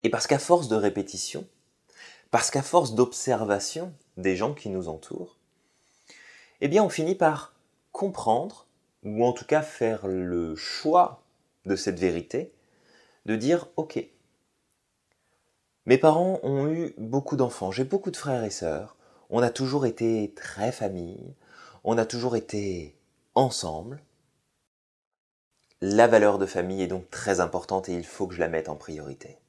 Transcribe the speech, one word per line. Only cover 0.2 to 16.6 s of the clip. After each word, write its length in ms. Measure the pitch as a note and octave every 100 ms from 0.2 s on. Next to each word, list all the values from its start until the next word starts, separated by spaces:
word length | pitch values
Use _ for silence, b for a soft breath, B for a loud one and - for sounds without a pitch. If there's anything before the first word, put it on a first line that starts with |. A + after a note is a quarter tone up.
| -
qu'à 120 | C#3
force 300 | - F3 C#3
de 80 | A2
répétition, 680 | G2+ G2+ F#2+ - - - - _ _ _ _ B B B B
parce 220 | A#2 -
qu'à 120 | C#3
force 320 | C3 F3 C#3 A2
d'observation 960 | B2 - - A2+ A2 G2+ - D#3+ F3+ D#3+ _ -
des 220 | F#2 F#2
gens 160 | A#2
qui 160 | C#3+ A2
nous 180 | F#2+ E2+
entourent, 500 | D#2 - - - _ _ _ b b b b b b b b b b
eh 80 | -
bien, 140 | F#3 G3+
on 40 |
finit 260 | - E3 F#3+
par 380 | E3 D3 - _ _ _ _
comprendre, 720 | - G3 F#3 - A#2 F3+ - _ _ _ _
ou 220 | G#2 G#2+ A#2+
en 80 |
tout 120 | A#2+ -
cas 160 | D3+
faire 460 | D3+ - A2+ A2 G2
le 480 | F#2+ F2+ F2 E2 D#2
choix 680 | - - D3+ F3 D3 - _ _ _ _ F#2+
de 100 | F#2+
cette 240 | - F2+
vérité, 540 | F2+ E2 - B2 - b b b b b b b -
de 100 | A2
dire, « 320 | B2 E3+ E3+ -
OK, 240 | D#3+ - - _ _ _ _ _ _ _ _ _ _ _ _ _ _ _ _ _ -
mes 100 | B2+
parents 420 | D#3 D#3 F3+ F#3+
ont 240 | - C#3